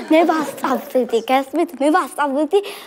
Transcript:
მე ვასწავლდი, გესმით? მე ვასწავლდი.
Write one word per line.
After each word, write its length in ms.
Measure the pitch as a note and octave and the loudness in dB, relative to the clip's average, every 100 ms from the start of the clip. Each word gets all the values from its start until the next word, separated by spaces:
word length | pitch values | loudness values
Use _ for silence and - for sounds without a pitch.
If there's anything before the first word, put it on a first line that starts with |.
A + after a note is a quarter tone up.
მე 160 | A#3+ D#4 | 2 4
ვასწავლდი, 960 | E4+ D#4+ C#4+ - - B3 - B3+ A#3 A3+ | 4 2 -2 -6 -4 -4 -2 -2 0 -2
გესმით? 500 | A3+ C4 C4+ F#4+ F4 | 0 0 0 -2 -2
მე 160 | B3 C#4+ | 0 2
ვასწავლდი. 680 | F4 C#4 - C#4+ C4+ D4+ G4+ G4+ - | 2 0 -2 0 0 0 0 0 -10